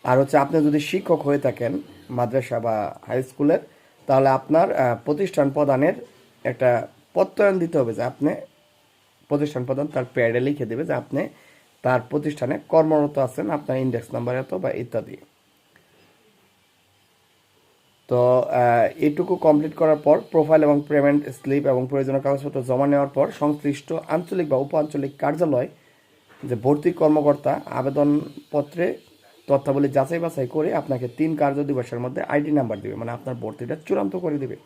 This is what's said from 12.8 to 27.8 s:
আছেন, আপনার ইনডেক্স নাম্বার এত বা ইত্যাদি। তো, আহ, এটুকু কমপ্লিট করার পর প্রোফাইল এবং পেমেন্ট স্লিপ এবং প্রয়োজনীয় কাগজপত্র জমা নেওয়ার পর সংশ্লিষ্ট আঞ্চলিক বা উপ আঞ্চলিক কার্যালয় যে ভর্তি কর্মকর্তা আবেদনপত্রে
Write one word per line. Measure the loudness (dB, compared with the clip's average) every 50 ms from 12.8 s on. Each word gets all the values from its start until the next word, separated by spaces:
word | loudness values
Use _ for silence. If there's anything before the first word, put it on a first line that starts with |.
| 4 4 4 2 2 0 0 -2
আছেন, | -2 -2 -4 -6 -4 -4
আপনার | -4 -4 -4 -4 -4 -2
ইনডেক্স | -2 -2 -2 -4 -6 -6 -8
নাম্বার | -6 -4 -4 -4
এত | -4 -6 -6 -8
বা | -4 -4 -4
ইত্যাদি। | -4 -6 -8 -6 -6 -6 -6 -8 -16 -20 -20 _ _ _ _ _ _ _ _ _ _ _ _ _ _ _ _ _ _ _ _ _ _ _ _ _ _ _ _ _ _ _ _ _ _ _ _ _ _ _ _ _ _ _ _ _ _ _ _ _ _ _ _ _ _ _ _ -2
তো, | 2 4 4 6 4 4
আহ, | 2 2 2 2 4 4 6 4 4 2 2
এটুকু | 0 0 0 2 0 -2 -2 -2
কমপ্লিট | 2 4 4 4 4 2 -2 -2
করার | 0 2 2 2
পর | 4 4 4 4 4 2 0
প্রোফাইল | 2 2 4 6 4 4
এবং | 6 4 2 2 0 2
পেমেন্ট | 2 4 4 4 2 2 0 -4
স্লিপ | -12 -8 -4 -2 -2 0 2
এবং | 2 0 0 0 -2
প্রয়োজনীয় | -2 -2 -2 0 -2 0
কাগজপত্র | 0 0 -2 -2 -4 -6 -6 -6
জমা | -2 -2 0 2 4
নেওয়ার | 4 4 2 2 0
পর | 0 0 0 0 0 -2
সংশ্লিষ্ট | -2 -2 -2 0 -2 -4 -4 -4 -6 -8 -8 -8 -4 -2
আঞ্চলিক | -2 -2 -2 -2 -4 -4 0 0
বা | 0
উপ | 0 0 0 0
আঞ্চলিক | -2 -2 0 -4 -6 -6 -6 -6 -4
কার্যালয় | -2 -2 0 0 0 2 2 0 0 -4 -8 _ _ _ _ _ _ _ _ _ _ _ -20 _ -6
যে | -6 -6
ভর্তি | 0 2 2 2 2 2 -2
কর্মকর্তা | 0 2 2 4 4 4 4 2 0 2 0 -2 -2 -2 -6
আবেদনপত্রে | -8 -6 -4